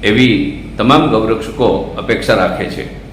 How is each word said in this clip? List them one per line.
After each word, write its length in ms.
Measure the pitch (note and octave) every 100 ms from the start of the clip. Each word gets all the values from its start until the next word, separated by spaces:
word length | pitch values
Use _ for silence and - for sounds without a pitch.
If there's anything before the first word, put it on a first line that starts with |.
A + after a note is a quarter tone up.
એવી 580 | G#2 A2 B2+ G2+ F#2+ - - -
તમામ 340 | A2+ D3+ D#3
ગૌરક્ષકો 560 | A2 A2 A2 - - G#2 E2 - G#2+
અપેક્ષા 360 | A2 G#2+ -
રાખે 300 | G#2+ F#2 F#2
છે. 360 | F2+ - - - -